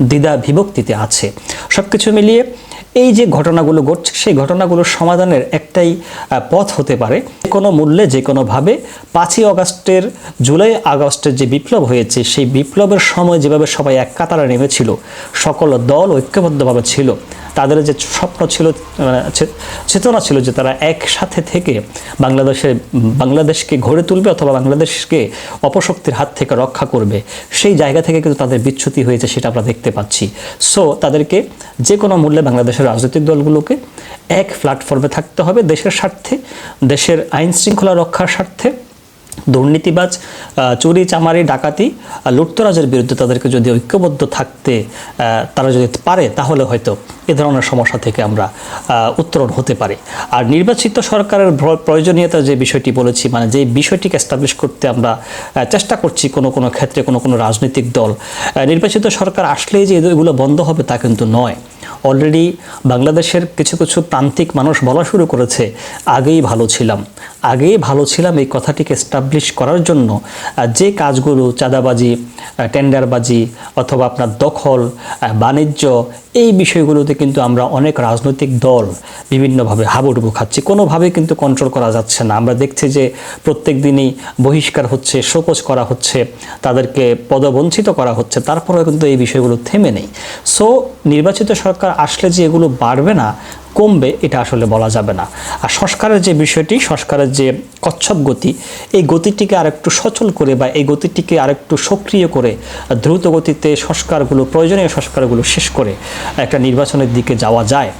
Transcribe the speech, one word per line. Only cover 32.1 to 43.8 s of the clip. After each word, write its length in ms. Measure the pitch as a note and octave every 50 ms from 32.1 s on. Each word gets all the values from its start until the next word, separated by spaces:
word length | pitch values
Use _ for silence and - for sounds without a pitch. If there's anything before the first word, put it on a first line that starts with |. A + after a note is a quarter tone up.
| F#3+ F3
মূল্যে 240 | D3+ D3+ D3 D#3+
বাংলাদেশের 380 | D3+ C3+ B2 B2 A#2+ A#2+ A#2 - C3+
রাজনৈতিক 400 | B2 A2+ A#2 B2+ B2 - D#3+ D3+
দলগুলোকে 520 | D#3 D#3 C#3+ C#3+ D#3 D3+ D3+ D3 - C4 C#4 - - - - - - - - - -
এক 240 | - - F#3+ - - -
প্ল্যাটফর্মে 460 | - C#3+ C3+ C3+ - - D3 C3 B2+ -
থাকতে 360 | - - D#3+ - - - -
হবে 200 | E3+ F#3+ A#3+ G#3+
দেশের 280 | D#3 D#3 D3+ - G3
স্বার্থে, 460 | - - - F#3 - - - - B3+ C#4 - - - - - - - - C#3
দেশের 440 | B2+ C#3+ C#3+ - - E3+ D#3 - -
আইন 200 | - C#3+ D#3+ F3+
শৃঙ্খলা 420 | E3+ - - G#3+ G#3 G3+ G3 F#3+ F#3
রক্ষার 340 | F3 E3 E3+ - - F#3 -
স্বার্থে। 440 | - - F#3 - - - - B3+ D4 - - - - - - - - - - - - - - -
দুর্নীতিবাজ, 680 | B2+ B2+ C3 C#3+ D3+ D#3+ D#3+ F#3 D#3+ F3 F3+ F3+ - - - - - - - - -
আহ, 200 | - C3 B2+ B2
চুরি, 300 | A#2+ - D#3+ E3+ F#3 F3+
চামারি, 380 | F3+ F3+ E3 E3 E3 E3 F3 E3+
ডাকাতি, 480 | D3 C3+ C3 - D3+ D3 - G#3+ C#4+ - - - - - - -
আহ, 80 | C3+ B2
লুটতরাজের 540 | C3+ D#3+ D#3+ - - A3 G#3 F3 E3 D3 B2+
বিরুদ্ধে 280 | C3 B2+ A#2 B2+ B2+
তাদেরকে 340 | - C3 A#2+ B2+ B2 - C3
যদি 220 | B2+ B2 A2+ B2+
ঐক্যবদ্ধ 560 | A#2 A#2